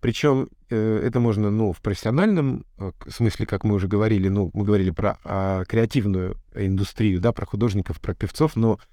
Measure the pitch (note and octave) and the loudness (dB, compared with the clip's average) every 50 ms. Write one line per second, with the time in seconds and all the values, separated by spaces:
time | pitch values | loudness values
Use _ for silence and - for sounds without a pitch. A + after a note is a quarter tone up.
0 | - B2 A2+ - - D3 C3+ C3+ C3 - - _ _ _ A#2+ A2 G#2+ A2 A2 G#2+ | -2 -2 0 2 2 2 2 2 0 -4 -8 _ _ _ -2 0 0 0 0 0
1 | A2+ A#2+ - B2 A#2+ A#2 G#2 G#2+ G#2+ G#2 G#2 A2 A2 G2 F2 - - A2 G2 - | 0 0 0 2 2 2 2 2 0 0 0 0 0 -2 -2 -4 -4 -4 -4 -2
2 | - A2 A#2+ D3+ G3 A3 G3+ E3+ C#3+ C3+ B2+ - - - _ - G2+ F#2 - - | -2 0 2 2 2 4 2 2 0 0 -2 -4 -8 -14 _ -12 -10 -10 -10 -12
3 | - - - - A#2 A2 - - G#2+ - - F#2+ - A2 G#2 G2 F#2+ F#2 G#2 G2+ | -16 -14 -2 0 0 0 0 -2 -4 -4 -4 -2 0 0 2 2 0 0 0 2
4 | A2 G#2+ G#2+ G2+ F#2+ F#2+ G2 G2+ G2 F2 - G2+ G2+ G#2 G#2 G2 F#2 F#2 E2 - | 2 2 2 2 2 2 2 0 0 0 -2 -2 0 2 2 2 2 0 0 0
5 | G#2 G2+ - - - - G2 G2 F#2+ F#2+ F#2+ F#2 F#2 - - A2+ A2+ A2+ - C3+ | -2 -2 -2 -4 -6 -6 -4 -2 0 0 -2 -2 -2 -2 0 0 0 2 2 0
6 | G2 G2+ F#2+ F#2 F2+ F#2 - - - - - - G2+ F#2+ F#2+ G2 G2+ - - - | 0 0 0 -2 -2 -4 -6 -8 -12 -12 -8 -4 -2 0 0 0 -2 -2 -2 0
7 | A2 G#2 F#2 F2+ F#2 A#2 - - G2+ - - G2+ A#2 A#2 F#2+ G2+ F2+ - - - | 2 2 2 2 2 0 0 -2 -4 -6 -2 -2 -2 0 0 -2 -2 -4 -8 -8
8 | - - G2 - G#2+ F#2+ - - D#3+ D#3 - A2 A2+ A2+ G#2 - - _ | -6 -8 -6 -6 -6 -6 0 0 0 0 2 2 2 2 2 0 -6 _